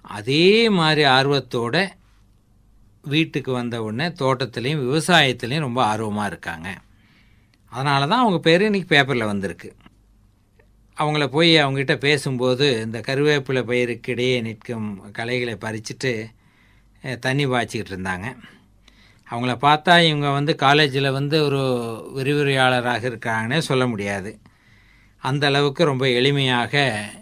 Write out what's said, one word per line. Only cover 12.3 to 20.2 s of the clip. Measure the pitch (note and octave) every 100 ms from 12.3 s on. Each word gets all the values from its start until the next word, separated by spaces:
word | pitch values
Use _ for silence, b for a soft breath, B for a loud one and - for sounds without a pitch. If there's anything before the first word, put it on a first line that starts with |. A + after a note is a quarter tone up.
| B2+ B2+ B2+ D3 A#2
இந்த | A2 A2+ G#2+
கருவேப்பிலை | C3+ D3 D3 C3 C3
பயிருக்கிடையே | A#2 B2 A#2+ A#2 - A#2 B2 B2+
நிற்கும் | A2+ G#2+ - A2+ G#2+ G2 G2+
களைகளை | G2+ A#2 B2 A#2+ G#2
பறிச்சுட்டு, | A2+ A2 G#2 A#2 C3+ A2+ A2+ b b b b b b _
அஹ், | C#3 A#2+
தண்ணி | C3 C3+ C#3+
பாய்ச்சிக்கிட்டு | B2+ A2 A#2 G2
இருந்தாங்க. | F#2+ F#2 F2+ G#2+ C#3 B B B _ b b b b -
அவங்கள | A#2+ B2+ A#2+
பார்த்தா | C#3+ D3+ - E3+ E3
இவங்க | D3